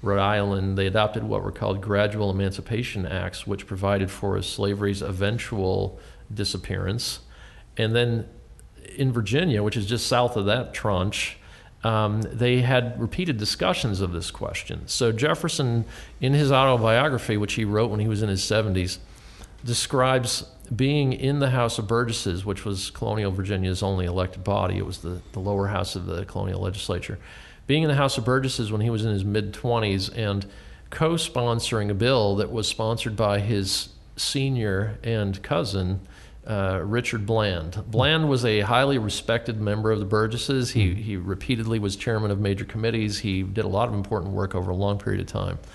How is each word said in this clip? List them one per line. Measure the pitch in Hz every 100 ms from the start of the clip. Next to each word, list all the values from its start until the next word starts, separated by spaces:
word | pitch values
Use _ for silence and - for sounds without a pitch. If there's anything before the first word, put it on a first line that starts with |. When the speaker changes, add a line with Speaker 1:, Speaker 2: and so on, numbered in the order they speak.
Speaker 1:
Rhode | 107 98
Island, | 98 104 101 98 98 98
they | 98
adopted | 104 107 113
what | 107 104
were | 98
called | 101 107 98
Gradual | 101 101 104 107 101
Emancipation | 95 98 95 90 113 123 107 90
Acts, | 92 92 - -
which | 98 -
provided | 95 98 101 95
for | - 101 98
slavery's | 95 - 101 101 104 101
eventual | - 90 98 113 - 110 92 95 98 - - - -
disappearance. | 104 101 92 - 95 92 113 - - - - - - - -
And | 110
then | 113 120 117 - - - - - - - -
in | 135
Virginia, | 117 101 127 180 110
which | 104 110
is | 98
just | 117 -
south | 123 123 113
of | 101
that | 113 120
tranche, | - 110 95 92 - - - - - - -
um, | 113 110 107 107
they | 110 - 123 123
had | 123 127 120 113
repeated | 117 - 180 113
discussions | 104 - 180 180 120 95
of | 95
this | 85 80
question. | - - - - - -
So | - 120
Jefferson, | 110 147 165 170 - 131 117 110 - - -
in | 131
his | 143 143
autobiography, | 135 135 123 110 113 147 123 - 107
which | 104
he | -
wrote | 107 104 113
when | 104
he | 107
was | 104
in | 110
his | 98
seventies, | - 107 107 92 90 - - - - - - -
describes | 120 120 - 135 127 131 117 - - - -
being | 110 135 147 139
in | 127 131 143
the | 139
House | 127 117 -
of | 101
Burgesses, | 117 120 110 - 87
which | 98 92
was | - 98 -
colonial | - 113 107 101
Virginia's | 95 95 98 92 90
only | 101 95 90
elected | 92 92 -
body. | 95 101 92 95
It | 92
was | 87
the, | 82 90 -
the | -
lower | 95 101 98
house | 101 98 95
of | 90
the | 85
colonial | 95 98 95 92
legislature. | 95 95 - 87 - 104 - - - - -
Being | 147
in | 160
the | 139
House | 139 -
of |
Burgesses | 117 131 131 - 110
when | 107
he | 113
was | 113
in | 110
his | 101
mid-twenties | 98 104 101 - 123 117 107 98 98
and | 117 110 98 98 - - - -
co-sponsoring | - 160 165 - - 120 117 - 113 104
a |
bill | 101 117 131 104 101
that | 104
was | 113 107
sponsored | - 110 113 120 104
by | 107 101
his | 101 107 95 - - - - -
senior | - 143 135 131 110 95 107 107
and | 117 113 101 95
cousin, | - 156 135 101 92 95 - - - -
uh, | - 107 98 95
Richard | 87 113 123 117
Bland. | 101 113 104 90 80 90 -
Bland | 110 135 160 156
was | 131
a | 117 107
highly | 101 120 139 139
respected | 107 - - 117 117 110
member | 107 104 110
of | 107
the |
Burgesses. | 98 107 110 117 - 135 120
He, | 117 98
Speaker 2:
Hmm. | 90
Speaker 1:
he | 104 98
repeatedly | 90 95 - 123 113 113
was | 104
chairman | 98 - 110 107
of | 98
major | 101 98
committees. | - 110 110 113 107 104
He | 107 95
did | 95 98
a | 101
lot | 95 117
of |
important | 104 98 107 90
work | 98 98 95
over | 92
a |
long | 92 101 101
period | 101 98
of | 90
time. | - 95 87 -